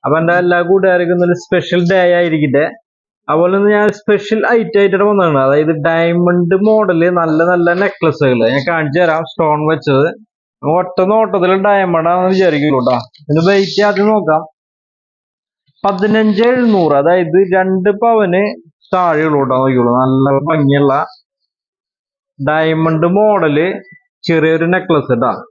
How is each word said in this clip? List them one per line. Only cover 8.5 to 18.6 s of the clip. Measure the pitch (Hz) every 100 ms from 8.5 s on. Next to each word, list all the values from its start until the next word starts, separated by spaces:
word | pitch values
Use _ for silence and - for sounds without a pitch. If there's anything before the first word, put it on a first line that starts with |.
ഞാൻ | 135 135
കാണിച്ചു | 165 151 156
തരാം, | 175 156 160
സ്റ്റോൺ | - 160 151 151
വെച്ചത്. | 160 147 135 151 - - _ _ _
ഒറ്റ | 139 170 180 185 185
നോട്ടത്തിൽ | 220 214 196 185 190 208
ഡയമണ്ട് | 202 185 165 160
ആണെന്ന് | 180 185
വിചാരിക്കുള്ളൂ | 190 185 147 151 135 120
ട്ടോ. | 123 117 _
ഇതിന്റെ | - 151 170
വെയിറ്റ് | 196 196 196 208
ആദ്യം | 190 208
നോക്കാം. | 214 160 156 160 _ _ _ _ _ _ _ _ _ _ _ _ _ 196
പതിനഞ്ച് | 190 214 220 214 202 233
എഴുന്നൂറ്, | 254 240 202 160 143
അതായത് | 151 180 170 175 190 185
രണ്ട് | 190 190 196 202
പവന് | 233 226 196 180 208 -